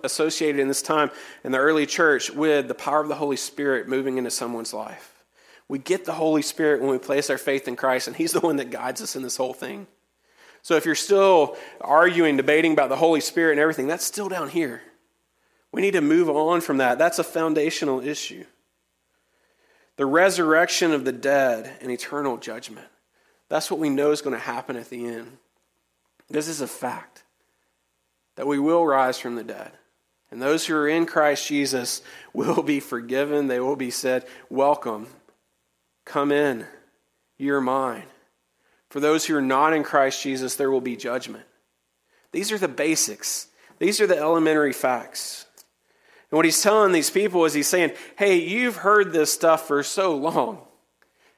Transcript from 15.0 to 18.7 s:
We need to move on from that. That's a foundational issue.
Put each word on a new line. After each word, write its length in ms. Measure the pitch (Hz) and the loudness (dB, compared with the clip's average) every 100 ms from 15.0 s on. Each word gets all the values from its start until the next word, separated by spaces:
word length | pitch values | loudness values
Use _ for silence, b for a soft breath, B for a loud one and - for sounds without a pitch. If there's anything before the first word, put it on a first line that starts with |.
| _ _ _ _ _ _ _ | _ _ _ _ _ _ _
We 100 | - | 0
need 120 | 196 | 2
to 60 | 196 | 2
move 300 | 147 165 170 | 4 4 4
on 300 | 147 156 175 | 2 2 0
from 160 | 165 135 | 0 2
that. 200 | 127 123 | 2 4
That's 220 | 165 175 | 2 2
a 60 | |
foundational 760 | 165 165 160 156 156 - 151 131 | -4 -2 0 0 -2 -2 -2 -2
issue. 440 | 127 147 - - - _ _ | -4 -8 -10 -14 -20 _ _